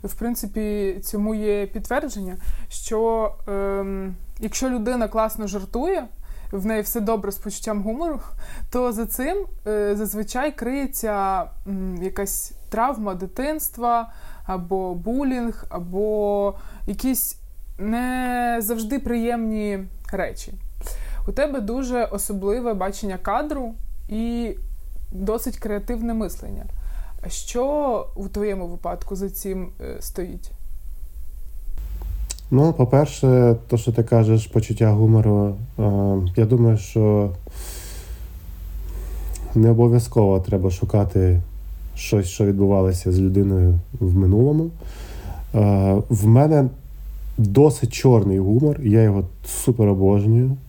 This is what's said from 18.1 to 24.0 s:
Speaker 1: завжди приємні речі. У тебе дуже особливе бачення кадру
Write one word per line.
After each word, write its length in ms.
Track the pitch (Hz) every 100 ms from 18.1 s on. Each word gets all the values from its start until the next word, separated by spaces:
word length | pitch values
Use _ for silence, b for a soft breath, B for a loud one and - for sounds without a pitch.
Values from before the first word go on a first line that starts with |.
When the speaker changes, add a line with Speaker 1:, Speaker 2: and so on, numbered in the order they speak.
| 254 254 247 240 233
Speaker 1:
завжди 380 | 214 226 214 277
приємні 800 | 226 233 233 240 226 220 208 196 190 - -
речі. 420 | 190 151 - - - - - B B B B -
У 40 |
тебе 280 | 214 294 277
дуже 460 | 202 247 254 247 226
особливе 680 | 202 - 202 196 233 240
бачення 440 | 202 185 208 202 185
кадру 560 | - 220 302 285 240 226 - -